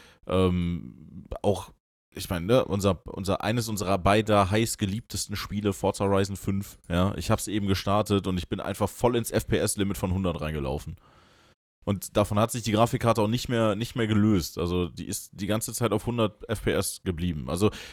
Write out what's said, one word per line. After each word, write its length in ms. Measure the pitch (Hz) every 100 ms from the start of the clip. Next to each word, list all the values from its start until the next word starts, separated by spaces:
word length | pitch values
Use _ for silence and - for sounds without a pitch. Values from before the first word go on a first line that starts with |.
| - _ -
ähm, 1040 | 92 92 90 85 87 - - - - - -
auch, 280 | 101 95 - - _ _ _ -
ich 140 | -
meine, 160 | 90 87
ne, 180 | 123 -
unser, 400 | 101 98 87 -
unser, 380 | - 95 95
eines 240 | 98 120 117
unserer 320 | 104 95 98
beider 500 | 92 107 107 104 95
heißgeliebtesten 840 | 107 113 - 104 98 - 104 - 101
Spiele, 380 | - 101 101
Forza 320 | 98 98 - 98
Horizon 300 | 98 98 98
fünf, 440 | - 98 98 - -
ja, 240 | 85 95 -
ich 140 | -
hab's 180 | 110 -
eben 200 | 104 101
gestartet 580 | 98 - 101 104 101 95
und 140 | 92
ich 100 | -
bin 100 | 101
einfach 300 | - 101 -
voll 260 | - 120 123
ins 140 | 113
F-P-S-Limit 680 | - - 104 85 - 98 95
von 140 | 95
hundert 300 | 90 95 80
reingelaufen. 540 | 78 78 67 73 - 80 _ _ _ _ _ _ _ _ -
Und 300 | 98 - -
davon 240 | 101 104
hat 100 | 113
sich 140 | 123
die 80 | 110
Grafikkarte 500 | 107 117 120 120 113
auch 60 | 104
nicht 220 | 120 -
mehr, 260 | 117 110 101
nicht 200 | 117 127
mehr 120 | 110
gelöst. 500 | 107 107 101 - -
Also 300 | 87 90 87
die 180 | - -
ist 260 | 98 -
die 140 | - 95
ganze 260 | 107 -
Zeit 180 | 113 117
auf 140 | 104 -
hundert 440 | 120 107 - -
F 140 | 107
P 80 | -
S 300 | 80 98 -
geblieben. 460 | 95 82 90 76 64
Also 220 | 87 104 - -